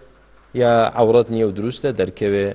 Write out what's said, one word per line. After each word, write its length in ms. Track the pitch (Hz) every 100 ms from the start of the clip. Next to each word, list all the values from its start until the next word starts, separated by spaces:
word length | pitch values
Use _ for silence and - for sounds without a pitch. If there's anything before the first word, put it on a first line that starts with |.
| - _ _ - _ 123
یا 120 | 120 117 113 117
عەورەت 280 | 113 117 113
نییە 120 | 113 110
و 80 | 95
دروستە 320 | 110 127 143 104
دەرکەوێ؟ 480 | 92 - 104 101 98